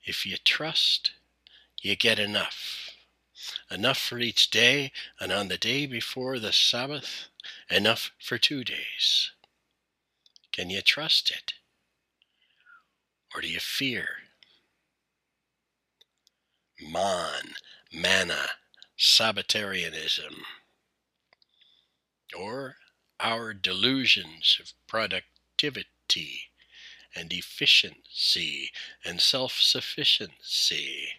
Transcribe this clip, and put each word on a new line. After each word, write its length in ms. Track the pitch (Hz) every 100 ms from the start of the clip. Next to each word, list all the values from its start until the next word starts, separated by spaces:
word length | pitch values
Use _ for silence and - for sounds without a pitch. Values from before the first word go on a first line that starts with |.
| -
If 200 | 95 98
you 120 | 92
trust, 720 | - - 156 160 - - - - _ _ - - _ -
you 140 | 95 98
get 240 | 117 110
enough. 720 | 104 104 95 - - - - - _ _ _ - - - -
Enough 260 | 92 113 131
for 220 | - 120
each 300 | 120 - -
day, 420 | 110 120 139 139 - - -
and 120 | 92
on 160 | 95 98
the 100 | 90
day 280 | 110 135 143
before 540 | 120 - - 127 131
the 120 | 107
Sabbath, 760 | - - 120 131 147 - - - _ - - -
enough 420 | 90 101 113 - _
for 180 | - 120
two 260 | - 143
days. 680 | 123 - - - - - - - _ _ _ _ _ _ _ _ _ _ _
Can 180 | - 90
you 120 | 95
trust 500 | - - 156 - -
it? 220 | - - - _ _ _ _ _ _ _ _ _ _ _ - _ _ _ _ _ -
Or 60 |
do 60 | 85
you 120 | 82
fear? 480 | - - 135 113 - - - _ _ _ _ _ _ _ _ _ _ _ _ _ _ _ _ _ _ _ _ _ _ _ _ _
Man, 720 | 76 82 98 90 80 73 - - - - _
manna, 540 | 85 90 95 90 78 69 - _ _ - -
Sabbatarianism, 1500 | - - 113 101 - 110 101 95 85 80 78 - - - - - _ _ _ _ _ _ _ _ _ _ _ _ _ _ _ _ _ -
or 420 | 95 127 135 131 _ _ _ _
our 340 | 110 113 113
delusions 1040 | 101 92 92 110 135 120 101 82 80 - -
of 140 | - - -
productivity 1600 | 110 104 92 - _ _ - 147 131 - _ _ - 76 - - _ _ - - - - -
and 160 | 82
efficiency 1400 | 90 - - 147 - 98 - - - - - 82 69 69 - - - 87
and 160 | 87
self-sufficiency. 1900 | - 135 127 - - 127 - - 139 - 101 - - - - 85 71 65 -